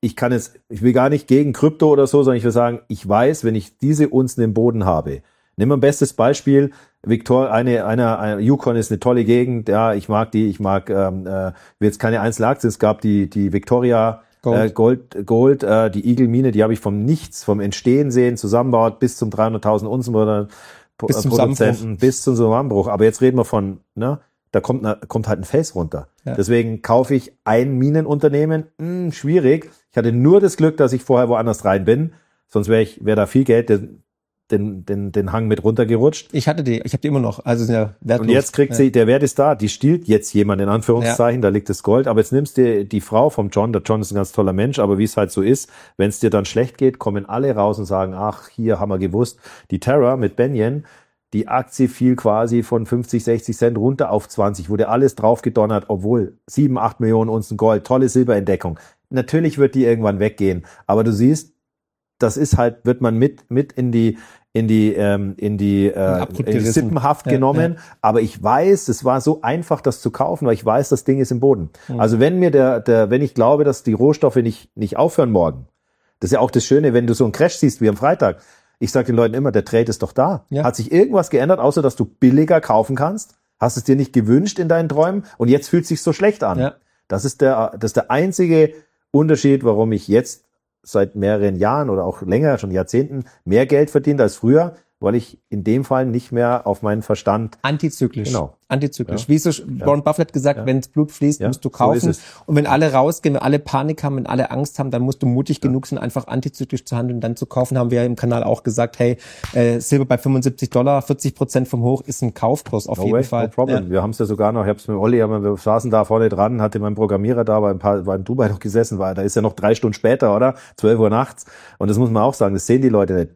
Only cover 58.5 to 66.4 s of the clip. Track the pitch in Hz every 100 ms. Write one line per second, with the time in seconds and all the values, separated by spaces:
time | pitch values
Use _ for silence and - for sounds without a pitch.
58.5 | 92 90 78 - _ _ 127 127 156 165
59.5 | 151 139 135 120 117 107 101 107 - 98
60.5 | 90 - - - 101 113 104 123 156 -
61.5 | _ _ _ _ _ _ _ 117 123 143
62.5 | - 120 117 120 123 123 113 139 - _
63.5 | 120 143 - 123 117 113 110 - - _
64.5 | 110 113 110 107 101 101 101 98 98 104
65.5 | 101 101 101 98 95 95 90 - 92